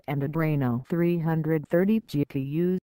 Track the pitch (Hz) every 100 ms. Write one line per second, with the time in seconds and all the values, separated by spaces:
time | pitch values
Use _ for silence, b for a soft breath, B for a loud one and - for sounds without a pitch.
0 | - 143 139 156 156 147 127 120 131 170
1 | 170 175 160 160 151 160 - 170 196 220
2 | - 147 143 139 135 151 180 185